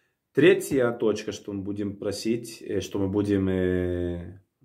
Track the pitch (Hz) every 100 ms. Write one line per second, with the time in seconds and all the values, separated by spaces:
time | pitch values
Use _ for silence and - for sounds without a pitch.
0 | _ _ _ - 170 190 - 135 120 113
1 | 110 104 - 95 - 101 95 101 101 98
2 | 104 95 113 117 - - - 98 - 101
3 | 95 101 101 98 95 92 92 90 90 87
4 | 87 87 87 101 _ _